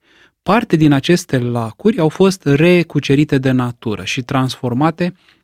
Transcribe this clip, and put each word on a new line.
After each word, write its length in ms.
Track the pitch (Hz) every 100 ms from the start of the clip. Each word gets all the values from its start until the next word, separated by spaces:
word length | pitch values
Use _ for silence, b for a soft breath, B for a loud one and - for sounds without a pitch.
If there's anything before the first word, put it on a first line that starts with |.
| b b b _
Parte 340 | - 214 240 165
din 160 | 151
aceste 460 | 139 - 175 - 131
lacuri 600 | 120 120 113 - 214 233
au 100 | 160
fost 360 | - 190 185
recucerite 960 | 143 143 170 180 165 147 135 139 151 139
de 120 | 131
natură 540 | 127 123 - 117 104
și 180 | 104 -
transformate 840 | 120 135 131 - 123 120 156 160 175 b b b